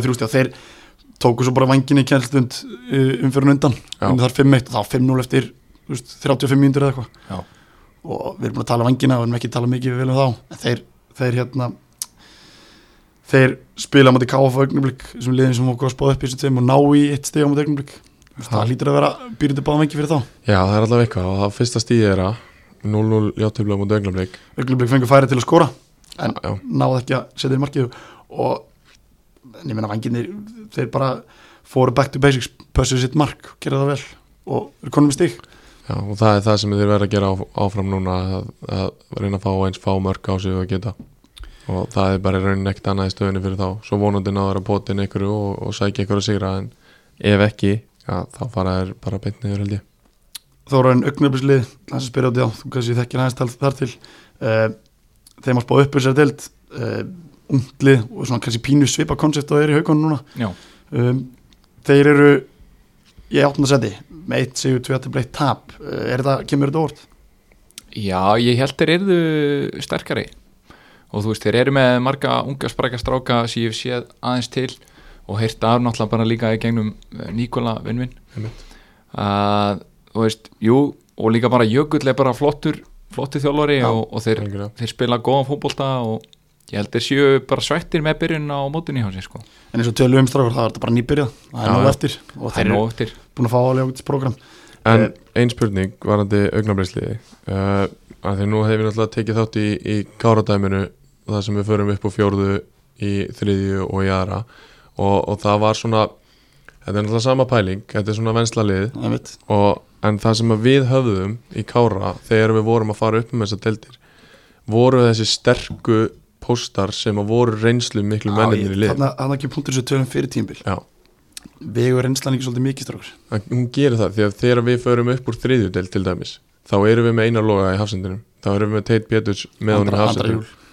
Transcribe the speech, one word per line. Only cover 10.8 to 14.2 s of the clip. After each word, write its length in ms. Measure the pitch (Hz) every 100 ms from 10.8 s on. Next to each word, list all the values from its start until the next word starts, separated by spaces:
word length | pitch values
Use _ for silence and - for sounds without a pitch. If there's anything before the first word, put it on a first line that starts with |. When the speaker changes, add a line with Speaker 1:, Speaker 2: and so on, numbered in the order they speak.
| - _ _ -
Speaker 1:
þeir, 200 | 127 120
hérna, 300 | 123 131 123 - _ _ - _ - - - - - - _ _ _ _ -
þeir 260 | 135 131 - - -
spila 320 | - 143 131
á 20 |
móti 140 | 127